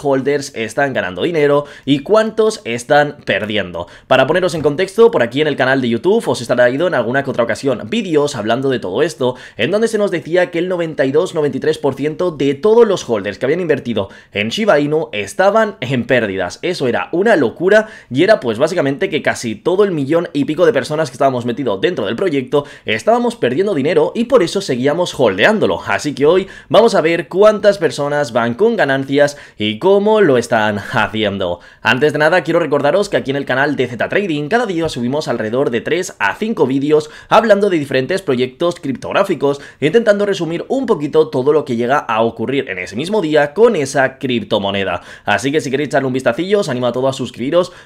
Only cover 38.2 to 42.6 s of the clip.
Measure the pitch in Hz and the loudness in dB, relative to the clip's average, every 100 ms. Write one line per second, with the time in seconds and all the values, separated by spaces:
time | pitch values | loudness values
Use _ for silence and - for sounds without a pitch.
38.2 | - 123 127 - 170 170 139 123 87 143 | -2 -2 -2 -2 -4 -2 -6 -8 -2 0
39.2 | 202 147 139 139 - - 143 233 214 202 | 0 0 -2 -2 -8 -4 0 2 4 2
40.2 | 202 180 160 170 - 262 254 170 147 156 | 0 -2 -4 -4 -4 -2 0 -2 0 2
41.2 | 156 131 131 156 143 117 120 147 - 110 | 2 0 2 2 0 -2 0 0 0 0
42.2 | 113 110 110 139 | 0 -2 -4 -2